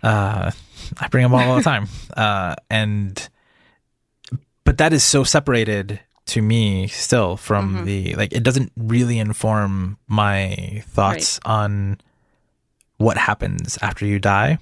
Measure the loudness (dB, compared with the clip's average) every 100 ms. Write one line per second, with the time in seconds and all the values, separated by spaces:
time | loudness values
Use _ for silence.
0 | 2 2 0 -2 -4 -6 -12 -18 -14 -10
1 | -2 2 4 4 4 2 2 0 -4 -10
2 | -12 -2 0 0 -4 -6 _ -2 0 -2
3 | -4 -8 -14 _ _ _ _ _ _ _
4 | _ _ -12 -12 _ _ 2 4 4 4
5 | 4 2 4 2 2 0 0 -2 -4 -10
6 | _ _ -6 0 2 4 2 0 -2 -6
7 | 0 0 0 -2 -2 0 0 -2 -2 -4
8 | -4 -4 -4 0 0 0 -2 -4 0 2
9 | 2 0 -2 -2 0 0 0 -2 -4 -8
10 | _ 0 2 0 -2 -6 -8 -10 -6 0
11 | 0 0 -4 -6 -2 -2 0 -2 -4 -6
12 | _ _ _ _ _ _ _ _ _ _
13 | 0 2 0 -2 -4 -6 -8 -6 -6 -4
14 | -2 0 2 2 2 -2